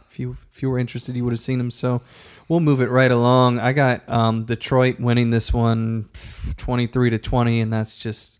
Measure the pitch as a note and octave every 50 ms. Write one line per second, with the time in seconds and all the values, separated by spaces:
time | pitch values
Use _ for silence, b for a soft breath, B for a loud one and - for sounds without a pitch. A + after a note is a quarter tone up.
0 | _ _ - - B2 B2 B2+ - _ _ _ - - C3 C3 B2 B2 A#2+ - B2
1 | - - B2+ B2 A#2+ A#2+ A#2+ A2+ - - C3 B2+ A#2+ A#2+ A#2 - - B2+ B2 B2
2 | - B B B B B B B B B E3 E3+ E3 D3+ C#3+ B2+ B2+ G#2+ B2 B2+
3 | C3 B2+ B2 A#2+ A#2+ B2 B2+ B2+ B2+ B2 A#2+ A#2+ G#2+ B2+ C3+ D3 C#3 B2+ B2 -
4 | - - B2+ A#2 A2+ A2+ A2+ A2+ A2 A2+ A#2+ - - - C3+ C3 B2+ B2+ B2 -
5 | A#2+ A#2+ A#2+ B2 A#2+ A#2 A#2 A#2 - - - A#2+ A#2 A2+ A2+ A2+ A2+ A2+ A2+ A2+
6 | G#2+ - - B B B B B B B B - - - B2+ A#2+ A#2+ A2+ - B2+
7 | B2 A#2+ A2+ G#2+ - - - B2+ A#2+ A#2+ A#2 A#2 A2+ A2 A2+ A2 A2 - - -
8 | - A#2 G#2+ - - - -